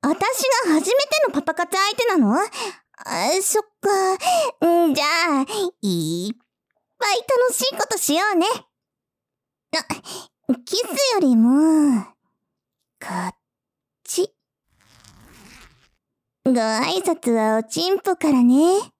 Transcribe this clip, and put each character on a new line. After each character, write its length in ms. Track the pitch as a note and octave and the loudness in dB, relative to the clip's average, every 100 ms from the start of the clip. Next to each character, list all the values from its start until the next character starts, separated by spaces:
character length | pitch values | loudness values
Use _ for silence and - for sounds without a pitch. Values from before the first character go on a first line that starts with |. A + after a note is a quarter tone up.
私 420 | C4+ E4 G4+ B4+ C5 A#4+ G#4 | -2 0 -2 -2 0 0 2
が 100 | D#4 | 0
初 180 | - | 2
め 100 | B4+ | 0
て 60 | D5 D#5 C#5 | 0 0 0
の 60 | |
パ 80 | C#4 | -2
パ 120 | D4+ | -4
活 220 | D#4+ F4 F#4+ | -4 -4 -2
相 220 | G4+ G#4 | -2 0
手 80 | A#4+ | 0
な 100 | F#4 | 2
の？ 240 | G#3+ B3+ | 2 2
あ、 80 | G#4 - A4+ - _ _ - D#3+ G#3 F#4 | -2 -6 -12 -12 _ _ -8 -4 -2 -2
そ 180 | F#4+ G#4+ | 0 -2
っ 40 | - _ | -4 _
か。 340 | - G4 F#4+ F#4+ F5+ F5+ C#5+ - E4 | -2 0 0 -2 0 0 -2 0 0
ん 280 | E4+ E4+ C#4 | 2 2 0
じ 60 | |
ゃ 40 | D4 | 0
あ、 400 | E4 E4+ C#4+ C4+ G#4 F#4 - | 0 0 0 -2 -4 -6 -4
い 500 | G#3 F3 D#3 E3+ F#3+ | -2 -2 -2 -4 -6
っ 40 | A3+ _ _ _ _ _ _ | -10 _ _ _ _ _ _
ぱ 140 | A4 | -4
い 60 | G#4 | -2
楽 360 | - C5 B4+ | 0 0 2
し 100 | - C5 | 0 -4
い 60 | - | -4
こ 80 | G#4+ | -6
と 120 | G4+ | -4
し 180 | - D4+ | -2 0
よ 60 | G#4 | 0
う 40 | F#4 | 0
ね。 100 | F#4+ A#4+ - _ _ _ _ _ _ _ _ _ _ D#4+ | 0 -2 -8 _ _ _ _ _ _ _ _ _ _ -8
あ、 60 | - - - - - _ - B3 | -6 -12 -12 -18 -18 _ -6 -6
キ 140 | - G4 | -4 -6
ス 60 | A#4 F#4 C#5 A4 | -4 -2 0 2
よ 40 | |
り 160 | D4+ A#3 | 2 4
も、 680 | A#3 C4+ D#4+ D#4 D4 A#3 | 4 4 4 4 4 2
こ 1040 | F#3 _ _ _ _ _ _ _ _ _ - F3+ F3+ | -4 _ _ _ _ _ _ _ _ _ -10 -6 -8
っ 80 | - _ _ _ _ _ _ - | -10 _ _ _ _ _ _ -8
ち。 280 | - F#4 _ _ _ _ _ _ _ - - - - G#3 B3+ A#3+ _ _ _ _ _ _ _ - | -4 -4 _ _ _ _ _ _ _ -20 -20 -20 -20 -20 -20 -20 _ _ _ _ _ _ _ -2
ご 80 | |
挨 500 | B3 A3 A3 C4+ F#4 | 0 0 0 0 0
拶 300 | F#4+ E4 - A3+ | -2 -2 0 0
は 220 | A3 A3 | 2 0
お 60 | |
ち 260 | A3+ - F4 | -2 -4 0
ん 100 | F#4+ | 0
ぽ 160 | G4 F4+ | 0 0
か 160 | D#4 | 2
ら 100 | C4+ | 4
ね。 380 | A#3+ C4 E4 G4 - _ | 6 6 4 2 -2 _